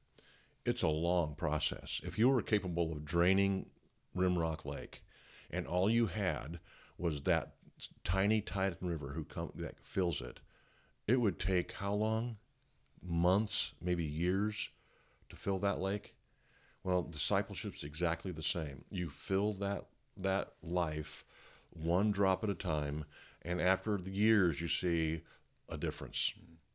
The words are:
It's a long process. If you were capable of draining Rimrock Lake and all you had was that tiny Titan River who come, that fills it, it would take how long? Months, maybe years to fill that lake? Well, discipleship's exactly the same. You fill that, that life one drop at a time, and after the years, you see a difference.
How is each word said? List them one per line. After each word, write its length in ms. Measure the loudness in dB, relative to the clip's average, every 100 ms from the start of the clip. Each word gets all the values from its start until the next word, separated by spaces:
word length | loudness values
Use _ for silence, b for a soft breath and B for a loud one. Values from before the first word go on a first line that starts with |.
| _ b b b b b
It's 180 | -4 2
a 60 | 2
long 460 | 2 2 2 2
process. 640 | -2 0 0 -2 -6 -8 -8
If 140 | -6 2
you 100 | 4
were 120 | 4
capable 520 | 2 0 0 0 0
of 120 | -2
draining 640 | 0 4 6 6 4 0 -4 _ _ _ _ 0
Rimrock 480 | 2 2 0 -2
Lake 380 | -6 -6 -8 -14 -20 B B B B
and 160 | -6 -2
all 240 | 2 2
you 160 | 2 0
had 540 | 0 -2 -2 -4 -10 B B B B
was 260 | -2 0
that 320 | 2 0 0 -14 -20 -16 -16 -10
tiny 360 | 0 2 4 2
Titan 480 | 0 0 0 0 -2
River 200 | -2 -4
who 160 | -6
come, 260 | -6 -6 -6 -6
that 180 | -8 -8
fills 380 | -6 0 0 0
it, 180 | -6 -12 -20 b b b b b 0
it 120 | 2
would 200 | 2 2
take 320 | 2 2 0
how 200 | -4 -2
long? 420 | 0 0 0 -2 -8 _ _ _ _ _ -16
Months, 680 | -2 2 6 4 4 -2 -4 -4
maybe 220 | -2 0
years 640 | 0 0 0 2 0 -2 -10 b b b b b -18
to 40 |
fill 240 | -8 -4 0
that 220 | 0 0
lake? 340 | -2 -2 -6 _ b b b b b b
Well, 180 | 0 0
discipleship's 800 | 0 -6 0 0 0 -6 -8 -8
exactly 480 | -10 -2 0 0 -4
the 100 | -6
same. 440 | -4 -4 -4 -8 -8
You 200 | -6 -6
fill 460 | -6 -2 0 2
that, 320 | 0 -2 -4 -6 _ _ -6
that 360 | 0 0 -2 _
life 640 | -4 -2 0 -2 -6 -12 -20 b b b b
one 420 | -6 2 4 4
drop 320 | 2 2 2
at 60 | 0
a 40 |
time, 500 | -2 -2 0 0 -4 -6 B B B
and 200 | -4 0
after 360 | 2 2 0 -4
the 160 | -2
years, 480 | 2 4 6 4 2
you 80 | -2
see 540 | -2 0 2 2 -2 -6 b _ _ -10
a 80 | -4
difference. 580 | -4 -4 -8 -4 -6 -6 -20 -20 _